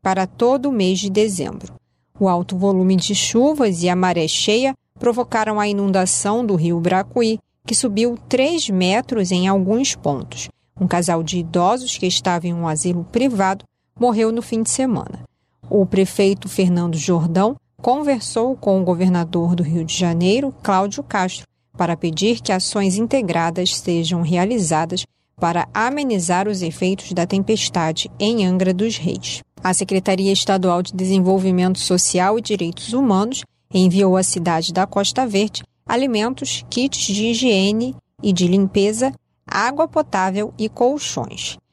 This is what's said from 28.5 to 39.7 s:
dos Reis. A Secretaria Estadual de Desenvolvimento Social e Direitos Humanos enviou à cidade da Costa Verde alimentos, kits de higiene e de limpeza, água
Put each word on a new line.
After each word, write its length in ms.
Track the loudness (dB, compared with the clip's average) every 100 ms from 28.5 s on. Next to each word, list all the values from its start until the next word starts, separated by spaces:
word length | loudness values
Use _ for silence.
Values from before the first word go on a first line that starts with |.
| 2 0
dos 240 | 0 -2 -2
Reis. 440 | -4 -6 -8 -12 -14 -6
A 100 | -2
Secretaria 600 | -2 0 -2 0 0 2
Estadual 480 | 0 2 2 2 0
de 100 | -2
Desenvolvimento 880 | -4 0 2 4 2 2 2 2 0
Social 580 | 0 0 2 2 2 0
e 40 |
Direitos 500 | -2 -4 -4 -6 -4
Humanos 540 | 0 2 2 0 -4 -12 _ _
enviou 440 | 2 4 4 4 4
à 60 |
cidade 500 | 0 -2 0 0 -2
da 120 | -2 -2
Costa 400 | 0 -2 -2 0
Verde 380 | 0 -2 -4 -14 _ -4
alimentos, 800 | -2 0 0 -2 -4 -8 -8 -6
kits 380 | -2 -2 -2 -4
de 200 | -2 -2
higiene 680 | 0 2 2 2 0 -4 -8 _ _
e 120 | -2
de 120 | 2 4
limpeza, 680 | 4 2 2 0 0 -2 -4 _ _ -6
água 400 | -2 0